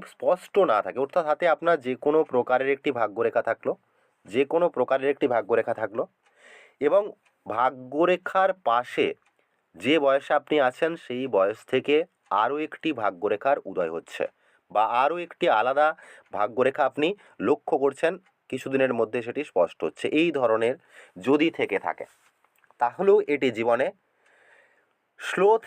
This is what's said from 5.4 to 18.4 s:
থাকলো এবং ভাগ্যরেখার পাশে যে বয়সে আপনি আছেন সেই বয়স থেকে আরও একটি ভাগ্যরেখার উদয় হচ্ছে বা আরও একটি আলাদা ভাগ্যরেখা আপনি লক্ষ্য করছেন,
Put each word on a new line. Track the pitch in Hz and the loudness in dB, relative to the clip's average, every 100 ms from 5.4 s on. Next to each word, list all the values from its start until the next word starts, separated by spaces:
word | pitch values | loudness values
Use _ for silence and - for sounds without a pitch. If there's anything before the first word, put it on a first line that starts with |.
| 98 113 113 113 | 0 0 0 -4
থাকলো | 107 113 185 _ _ _ - - - - 147 | -6 -6 -8 _ _ _ -20 -20 -20 -4 2
এবং | 190 208 - _ _ 98 | 2 0 -8 _ _ -8
ভাগ্যরেখার | 107 131 131 127 143 175 175 - 190 190 185 120 | -2 -2 -2 -6 0 0 0 -2 0 0 0 0
পাশে | 117 120 - 95 - _ _ _ _ _ | 0 0 -2 -2 -4 _ _ _ _ _
যে | 80 127 160 | -6 0 2
বয়সে | 139 139 - 151 | 2 0 2 -2
আপনি | - 151 127 | 0 0 0
আছেন | - 165 165 | 0 -4 -4
সেই | - 123 131 101 | -8 -8 -2 0
বয়স | 98 110 - | 0 -2 -4
থেকে | 131 131 147 175 _ - 98 | -2 2 0 0 _ -4 0
আরও | 117 147 156 | 0 -2 -8
একটি | - 160 127 | -6 -6 -4
ভাগ্যরেখার | 104 87 104 104 135 143 98 | -4 -2 -2 0 0 -2 -2
উদয় | 92 82 82 | -4 -4 -6
হচ্ছে | - - - _ _ _ _ | -10 -8 -8 _ _ _ _
বা | 104 110 120 | -2 0 2
আরও | 143 175 170 | 0 -2 -10
একটি | - 170 110 | -4 0 2
আলাদা | 123 139 156 - - - _ 98 | 2 2 0 -2 -12 -20 _ -4
ভাগ্যরেখা | 107 117 127 143 135 | -2 0 0 2 -2
আপনি | - 156 202 - - 101 | 0 -2 -2 -12 -4 -2
লক্ষ্য | 147 - 143 | -2 -2 0
করছেন, | 135 - 165 190 _ _ | 0 0 -4 -4 _ _